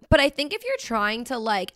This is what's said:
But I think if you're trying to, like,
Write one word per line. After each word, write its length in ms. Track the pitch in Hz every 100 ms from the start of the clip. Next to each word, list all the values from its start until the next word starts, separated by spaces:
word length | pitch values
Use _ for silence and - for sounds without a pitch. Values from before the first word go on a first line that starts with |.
| -
But 120 | 311
I 80 | 285
think 240 | 277 294
if 100 | 415
you're 140 | 466 539
trying 460 | - 226 208 220 240
to, 120 | 247
like, 360 | 220 208 180